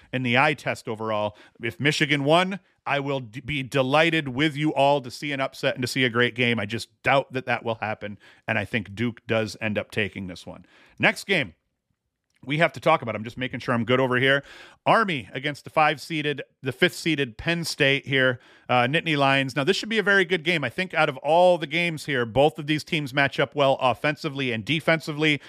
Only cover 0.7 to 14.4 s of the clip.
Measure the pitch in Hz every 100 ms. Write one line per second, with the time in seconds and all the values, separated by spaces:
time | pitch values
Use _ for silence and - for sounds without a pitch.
0.7 | 113 - 110 110 107 104 - - - 117
1.7 | - 139 147 151 147 139 165 185 196 -
2.7 | _ - 143 139 135 117 110 117 147 127
3.7 | 139 131 147 165 160 135 123 156 143 156
4.7 | 143 139 143 127 - 147 139 135 - 139
5.7 | 131 123 139 127 117 120 113 123 117 104
6.7 | 110 - _ 131 135 - 131 127 120 113
7.7 | 113 107 110 104 101 - _ - 110 104
8.7 | 117 101 101 120 110 - 113 107 - 110
9.7 | 104 - - 98 101 92 85 - 82 -
10.7 | _ _ - 190 208 - 185 104 - _
11.7 | _ _ _ _ _ _ _ 131 151 165
12.7 | - 165 156 117 104 110 123 127 127 -
13.7 | 120 117 127 131 123 135 139